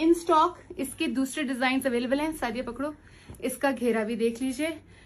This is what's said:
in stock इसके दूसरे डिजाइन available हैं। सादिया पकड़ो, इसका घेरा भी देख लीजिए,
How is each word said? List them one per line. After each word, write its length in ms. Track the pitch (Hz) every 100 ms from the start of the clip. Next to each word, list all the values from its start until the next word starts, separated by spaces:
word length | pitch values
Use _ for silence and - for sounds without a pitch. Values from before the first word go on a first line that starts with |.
in 120 | 320 339
stock 600 | - 320 339 - - 359
इसके 280 | 262 - 320
दूसरे 360 | 233 269 -
डिजाइन 360 | 262 262 262 262
available 380 | 269 240 247 277
हैं। 140 | 311 311
सादिया 280 | 240 226
पकड़ो, 300 | 247 240 285 302 - - - -
इसका 300 | 262 254 277
घेरा 320 | 262 240 220
भी 120 | 214 233
देख 260 | 233 233
लीजिए, 360 | 262 254 311 311 - -